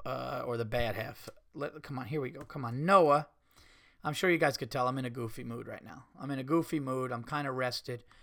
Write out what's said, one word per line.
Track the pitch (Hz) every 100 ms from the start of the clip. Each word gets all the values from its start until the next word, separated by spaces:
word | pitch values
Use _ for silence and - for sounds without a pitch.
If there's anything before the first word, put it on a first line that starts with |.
| 123
uh, | 131 127 135 123
or | 117
the |
bad | 110 120 117
half. | 107 113 113 - - _
Let, | 156 143 156
come | - 131
on, | 113
here | 151
we | 127
go. | -
Come | - 151
on, | 120 123 165
Noah. | 196 156 143 151 _ _ _ - _ _ _
I'm | -
sure | 143 185
you | 165
guys | 156 -
could | 123
tell | 135 127
I'm | 135
in |
a | 127
goofy | 123 117 131
mood | 120 117 110
right | 107
now. | - - - -
I'm | 135
in | 135
a |
goofy | 131 165 160 156
mood. | 135 131 127
I'm | 120
kinda | 117 151 143
rested. | 127 127 - - 120 - -